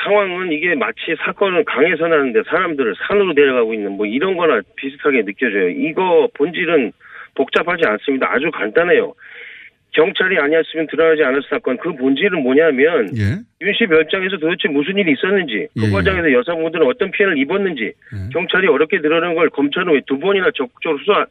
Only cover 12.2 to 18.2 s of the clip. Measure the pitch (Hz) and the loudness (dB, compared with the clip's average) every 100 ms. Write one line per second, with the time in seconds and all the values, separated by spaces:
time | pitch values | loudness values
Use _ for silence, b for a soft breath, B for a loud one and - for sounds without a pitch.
12.2 | 196 180 127 135 165 127 143 254 139 117 | 0 0 2 4 4 4 2 2 -2 -2
13.2 | 101 175 - _ 175 196 226 160 156 190 | -2 -2 -8 _ -4 0 2 2 2 -2
14.2 | 190 190 156 175 156 139 147 196 175 131 | -4 -4 -4 -2 0 0 0 -2 0 0
15.2 | 190 202 156 104 78 - 107 98 98 - | 0 0 -2 -6 -6 -4 0 0 0 0
16.2 | 165 123 123 165 165 160 139 - 190 - | 2 2 0 -2 -4 2 0 2 -2 0
17.2 | 196 147 139 196 196 139 127 - - 101 | 0 2 0 -2 -2 -4 -8 -10 -16 -12